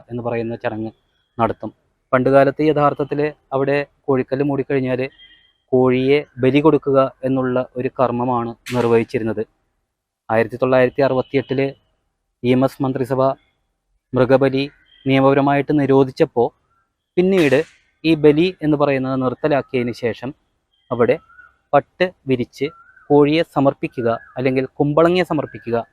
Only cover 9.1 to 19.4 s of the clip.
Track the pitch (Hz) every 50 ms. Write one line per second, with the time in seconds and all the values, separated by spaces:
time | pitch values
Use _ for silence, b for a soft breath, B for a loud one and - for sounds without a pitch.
9.1 | - 120 110 110 101 107 110 - _ _ _ _ _ _ _ _ _ _ _ _
10.1 | _ _ _ - 113 113 113 107 123 117 131 127 127 131 127 123 - - 135 127
11.1 | 131 127 - _ - 135 120 - 131 135 135 139 135 _ _ _ _ _ _ _
12.1 | _ _ _ _ _ _ - 123 127 127 135 131 - - 139 131 127 131 123 117
13.1 | 131 131 131 135 131 - _ _ _ _ _ _ _ _ _ _ _ _ _ _
14.1 | 127 127 127 117 135 127 139 131 131 135 139 143 - _ _ _ _ _ - 135
15.1 | 135 135 135 139 139 139 139 143 143 143 135 - 151 147 139 131 135 135 139 131
16.1 | - - 160 - - 120 120 147 - _ _ _ _ _ _ _ _ _ _ _
17.1 | _ 180 180 190 196 180 156 135 127 147 160 - _ _ _ _ _ _ - 160
18.1 | 165 151 156 151 147 151 175 185 180 - 156 151 147 143 147 143 139 131 131 131
19.1 | 135 131 127 127 123 -